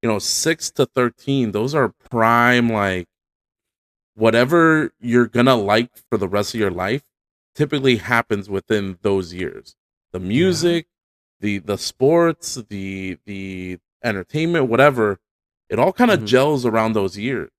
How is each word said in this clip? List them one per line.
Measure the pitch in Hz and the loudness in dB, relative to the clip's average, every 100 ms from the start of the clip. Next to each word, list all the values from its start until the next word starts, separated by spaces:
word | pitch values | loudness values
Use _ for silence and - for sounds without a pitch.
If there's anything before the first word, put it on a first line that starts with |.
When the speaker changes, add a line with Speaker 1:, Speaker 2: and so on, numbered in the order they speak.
Speaker 1:
You | 120 | -2
know, | 107 | -2
six | - - - 160 - | -4 -4 -2 -2 -6
to | - 131 | -2 -2
thirteen, | - 123 - - 139 117 | 0 -2 -4 -4 -2 -2
those | 98 123 151 | -2 -4 -2
are | 123 | -2
prime, | - _ 120 113 117 120 123 117 | -4 _ 0 2 4 4 4 2
like, | 110 101 92 87 _ _ _ _ _ _ _ _ _ _ - | 0 -2 -4 -8 _ _ _ _ _ _ _ _ _ _ 0
whatever | 110 113 123 170 165 156 147 _ | 2 4 4 4 4 4 0 _
you're | 120 120 120 | 0 2 2
gonna | 120 123 127 | 2 4 4
like | 101 107 120 _ _ | 2 0 0 _ _
for | 110 | -4
the | 95 | -2
rest | 101 104 | -2 -2
of | 117 | -2
your | 101 | -2
life | 87 92 131 _ _ _ _ _ | -2 -4 -6 _ _ _ _ _
typically | - 147 151 135 117 | -6 -4 0 2 2
happens | - 117 117 104 98 | 2 -2 0 -4 -4
within | 98 - 110 98 90 | -8 -2 -2 -2 -6
those | 107 98 90 | -2 -2 -4
years. | 90 90 - - _ _ _ _ | -8 -10 -10 -20 _ _ _ _
The | 92 | -10
Speaker 2:
Yeah. | 92 | -4
Speaker 1:
music, | 117 185 170 170 170 160 _ _ _ _ _ | 0 2 2 0 -2 -6 _ _ _ _ _
the, | 104 101 | -6 -6
the | 95 98 | -4 -6
sports, | - - 131 170 170 160 - - 110 | -6 0 2 4 2 -2 -10 -12 -12
the, | 101 95 95 95 87 - | -12 -10 -10 -10 -12 -12
the | 98 95 92 92 90 _ _ | -14 -12 -10 -10 -12 _ _
entertainment, | 120 101 90 151 160 170 131 | -6 -6 -6 -4 -2 0 0
whatever, | 117 143 127 107 98 _ _ _ _ _ | 4 4 4 -2 -2 _ _ _ _ _
it | 107 | 0
all | 156 | 0
kinda | - 240 196 | 2 2 2
Speaker 2:
Mm-hmm. | 107 | 2
Speaker 1:
gels | 123 139 147 123 | 2 2 0 0
around | 110 110 | 0 0
those | 110 98 101 | 0 -2 -4
years. | 110 127 73 | -6 -6 -8